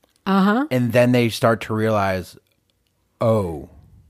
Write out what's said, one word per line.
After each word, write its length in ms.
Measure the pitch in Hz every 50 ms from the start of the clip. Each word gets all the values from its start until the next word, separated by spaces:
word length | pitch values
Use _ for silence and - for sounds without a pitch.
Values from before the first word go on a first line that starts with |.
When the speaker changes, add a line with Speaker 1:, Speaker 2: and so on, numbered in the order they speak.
| _ _ _ _ _
Speaker 1:
Uh-huh. 420 | - 190 196 190 202 208 240 285 311
Speaker 2:
And 220 | - 127 123 120 107
then 200 | 123 123 123 123
they 160 | 123 120 117
start 320 | 107 - - 117 117 107 -
to 120 | - 110
realize, 600 | 110 110 110 110 104 98 98 95 92 90 - - - _ _ _ _ _ _ _ _ _ _ _ _ _ _ _ _
"Oh, 480 | 120 117 110 110 98 87 80 73 - - - - - - - - _ _